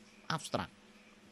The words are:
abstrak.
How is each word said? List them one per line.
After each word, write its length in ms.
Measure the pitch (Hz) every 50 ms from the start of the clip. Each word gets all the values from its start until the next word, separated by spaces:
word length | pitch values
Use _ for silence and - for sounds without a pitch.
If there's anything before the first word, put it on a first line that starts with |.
| - - - - - -
abstrak. 440 | - 156 - - - - - 156 - - - - - - - - - - - -